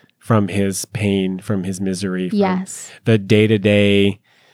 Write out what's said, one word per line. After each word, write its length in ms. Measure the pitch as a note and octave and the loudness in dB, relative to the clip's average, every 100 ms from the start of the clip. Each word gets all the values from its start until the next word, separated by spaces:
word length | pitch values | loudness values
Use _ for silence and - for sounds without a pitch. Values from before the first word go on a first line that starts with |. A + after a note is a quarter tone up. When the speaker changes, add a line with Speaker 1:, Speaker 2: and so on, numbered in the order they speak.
| _ _ | _ _
Speaker 1:
from 300 | - A2 G2 | 0 0 0
his 380 | G2 G2 F#2 - | -2 -2 -4 -8
pain, 520 | G#2+ G#2 G2 F#2+ F#2 | -4 -2 0 -2 -6
from 240 | - G2+ | -6 -6
his 160 | F#2 F#2 | -6 -6
misery, 500 | G2 F#2 G2 F#2 - | -6 -4 -6 -6 -4
from 80 | G#3 | -2
Speaker 2:
Yes. 520 | G3 F#3 F#3+ - - - | 0 -2 -6 -14 -18 -8
Speaker 1:
the 140 | - A2 | 0 0
day-to-day 1000 | G2 G#2+ G#2+ G#2+ G#2 G#2 G2+ G2+ G2+ G2 _ _ _ | 2 2 4 2 2 4 4 4 2 0 _ _ _